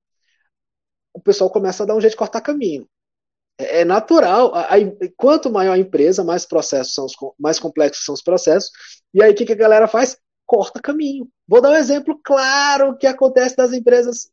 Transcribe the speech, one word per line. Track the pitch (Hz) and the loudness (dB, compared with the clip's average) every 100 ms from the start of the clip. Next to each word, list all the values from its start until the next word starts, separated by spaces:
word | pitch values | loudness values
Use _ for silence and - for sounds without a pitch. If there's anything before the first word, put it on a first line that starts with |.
| _ _ _ _ _ _ _ _ _ _ _ | _ _ _ _ _ _ _ _ _ _ _
o | 180 | -6
pessoal | 202 196 185 | -2 0 0
começa | 220 190 180 | -2 -4 -4
a | 208 | -4
dar | |
um | 220 | 2
jeito | 214 | 0
de | 214 | 0
cortar | 214 226 | -6 -6
caminho. | 226 294 208 143 - _ _ _ _ _ _ - | -6 -6 -6 -8 -14 _ _ _ _ _ _ -12
É, | 135 165 | -4 0
é | |
natural. | 170 202 - 330 190 202 247 | 2 0 2 2 4 2 2
A, | 175 - | 0 0
a, | 202 196 - 180 - | 0 0 -6 -12 -2
quanto | 262 311 269 | 2 2 0
maior | 208 190 | -2 0
a | 185 | 0
empresa, | 190 156 151 185 | 0 0 0 0
mais | 170 175 | -2 -4
processos | - 165 143 139 127 | -2 -4 -2 -4 -6
são | - | -8
os | 135 | -10
co-, | - 135 - | -12 -16 -8
mais | 147 165 | -4 -4
complexos | 165 151 147 - | -4 -2 -2 -2
são | - | -10
os | 143 | -8
processos. | - 180 - 175 - - - - _ | -2 -2 2 0 -2 -16 -20 -20 _
E | 185 | 2
aí, | 214 | 4
o | - | 4
que | 233 | 0
que | |
a | 214 | 0
galera | 220 214 220 | 4 4 2
faz? | 226 262 - _ _ | 0 -2 -6 _ _
Corta | - 226 190 240 | -2 0 0 -8
caminho. | - 294 294 277 247 _ - | -8 -6 -6 -8 -14 _ 2
Vou | 226 | 4
dar | 277 | 4
um | 311 | 4
exemplo | 254 285 294 294 | 2 -2 -4 -8
claro | - 277 262 277 285 277 269 269 | -2 0 0 0 0 0 0 0
que | 269 | -2
acontece | 262 262 262 254 254 | 2 2 2 0 0
das | 247 | -2
empresas | 247 240 247 240 233 - | 0 2 2 2 -6 -12